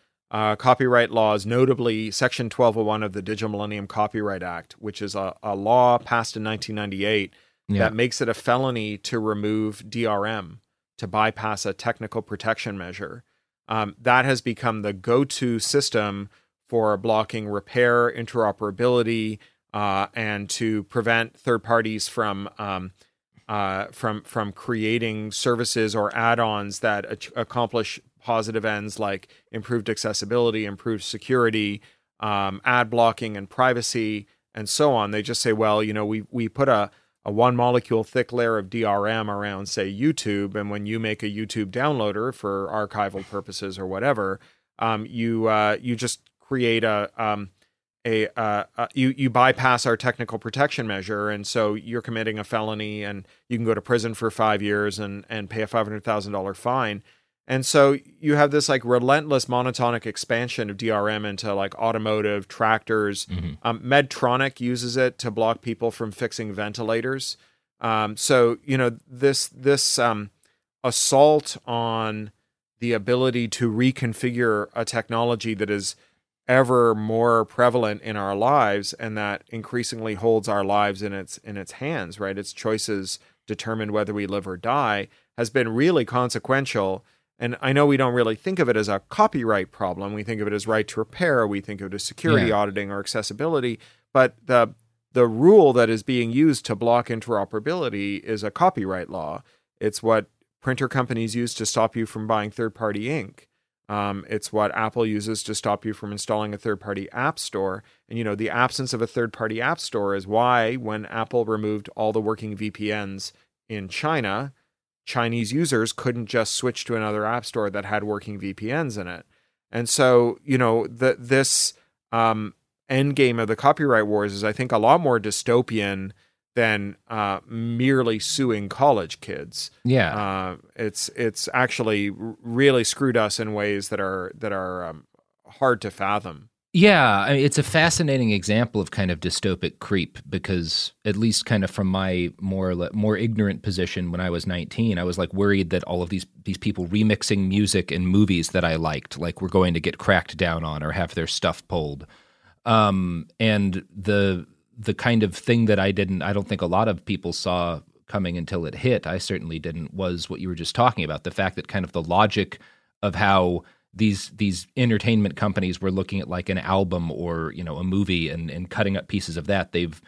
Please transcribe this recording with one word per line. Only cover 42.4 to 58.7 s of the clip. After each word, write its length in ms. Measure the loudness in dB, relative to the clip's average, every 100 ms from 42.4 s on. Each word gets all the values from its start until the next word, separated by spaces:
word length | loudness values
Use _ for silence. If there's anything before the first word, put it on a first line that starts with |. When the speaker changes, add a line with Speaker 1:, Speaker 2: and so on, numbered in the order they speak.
| -4 -4 -4
Speaker 1:
archival 580 | -4 -4 -2 -2 -4 -8
purposes 480 | -8 -8 -8 -10 -8
or 80 | -8
whatever, 540 | -2 0 0 -2 -6 _ _ _ -4
um, 260 | -2 -2 -6
you, 400 | -4 -2 0 2
uh, 300 | 4 4 0
you 140 | -2
just 260 | -4 -4 -6 _ _
create 420 | -6 0 2 2
a, 280 | 2 0 -2 -4
um, 340 | -2 -2 -6 _ _ _ _ _
a, 220 | -2 0 0 -2
uh, 280 | -2 -2 -4 -6
uh, 100 | -4
you, 220 | 0 0 0
you 140 | 0
bypass 560 | 4 4 4 4 2 2
our 100 | 0
technical 420 | 0 -4 -6 -8
protection 480 | -6 0 0 -2 -6
measure, 420 | -6 -6 -4 -4
and 160 | -4 -4
so 280 | 0 0
you're 280 | -2 -6 -8
committing 380 | -6 -4 -4 -6
a 40 |
felony, 600 | -4 -4 -2 -6 -8 -8
and 240 | -8 -10 -14 _ -6
you 80 | -2
can 80 |
go 100 | 0
to 60 | -2
prison 340 | 2 0 0
for 180 | -4 -4
five 300 | 2 2 2
years 360 | 0 0 -2 -4
and, 260 | -8 -10 -10
and 200 | -10 -8
pay 140 | -6
a 40 | -2
five 180 | -2 -2
hundred 160 | -4
thousand 300 | -4 -2 -2
dollar 220 | -4 -6
fine." 500 | -6 -2 -2 -2 -6 -12 _ _ _ -4
And 160 | -2
so 320 | 2 6 6 4 -4 _
you 160 | 2
have 160 | 4 4
this, 180 | 4
like, 160 | 2